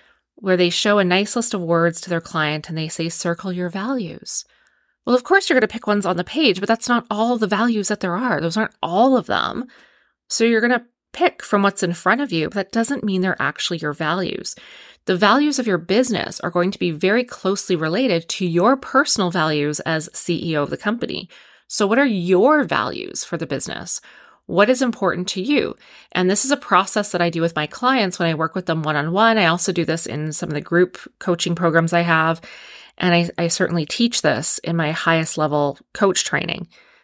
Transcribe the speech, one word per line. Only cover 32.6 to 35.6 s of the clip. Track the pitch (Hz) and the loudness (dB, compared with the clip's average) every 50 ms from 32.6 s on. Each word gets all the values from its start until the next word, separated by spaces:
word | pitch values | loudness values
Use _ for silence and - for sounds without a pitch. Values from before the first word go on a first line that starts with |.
| - - - - - - _ | -20 -20 -20 -20 -20 -20 _
And | - - 180 175 | -2 0 2 4
I, | 170 170 170 - | 2 2 0 -2
I | - 170 170 | -2 -2 -2
certainly | - - 185 - 170 170 147 | 0 0 0 0 0 -2 -2
teach | - - - 233 240 233 - - | -2 0 0 0 0 0 0 0
this | 151 127 107 - - - - | 0 0 0 0 -2 -4 -2
in | - - 170 | -2 -2 -2
my | 165 160 151 160 | 0 0 -2 -2
highest | - - 170 165 160 160 - - | -2 0 2 2 2 0 -2 -2
level | 165 156 147 147 147 | -2 0 0 2 0